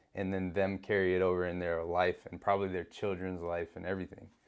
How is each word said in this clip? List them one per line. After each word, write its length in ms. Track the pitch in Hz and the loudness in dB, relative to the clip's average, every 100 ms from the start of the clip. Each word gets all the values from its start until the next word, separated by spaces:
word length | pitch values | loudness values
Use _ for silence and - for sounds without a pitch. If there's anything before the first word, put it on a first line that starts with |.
| _ | _
and 180 | 95 95 | -6 -2
then 220 | 95 92 | -2 0
them 240 | 87 98 95 | 0 0 0
carry 380 | - 104 92 92 | 0 2 4 4
it 60 | |
over 240 | 92 90 90 | 4 2 0
in 100 | 87 | -2
their 260 | 87 82 | -2 -2
life 440 | 82 87 90 87 - | 0 2 2 2 -8
and 120 | 90 | -4
probably 280 | - 98 98 | 0 2 0
their 160 | 90 | -2
children's 580 | 82 - 104 92 92 90 | -6 -4 -4 -2 -4 -4
life 340 | 85 85 85 - | -4 -4 -4 -6
and 100 | 87 | -4
everything. 420 | 95 87 - 92 _ | -4 -6 -10 -18 _